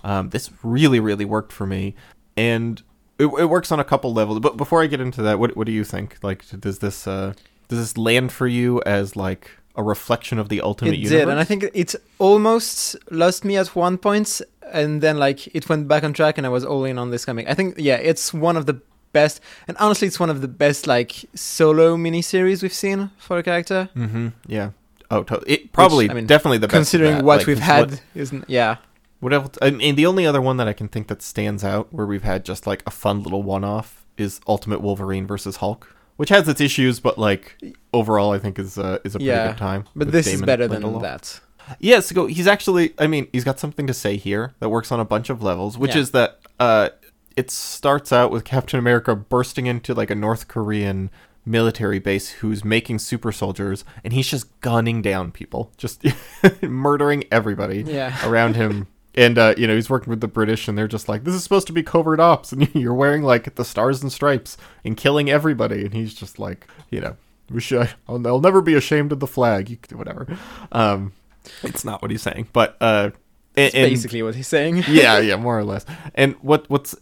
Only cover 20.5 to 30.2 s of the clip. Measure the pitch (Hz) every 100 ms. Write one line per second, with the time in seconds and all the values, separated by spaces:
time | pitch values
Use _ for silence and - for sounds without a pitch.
20.5 | - 147 143 151 123 120 - - - -
21.5 | - 160 156 165 170 170 170 170 190 185
22.5 | 190 185 - 196 196 196 - - 175 175
23.5 | 175 170 190 185 131 113 113 117 117 -
24.5 | 107 101 - _ _ _ 107 92 110 -
25.5 | 143 - - 185 147 107 120 110 147 156
26.5 | 117 107 160 151 170 156 147 139 151 -
27.5 | 135 151 147 143 139 - 170 135 135 -
28.5 | 127 110 117 _ _ _ _ 127 143 135
29.5 | - 139 139 147 143 165 190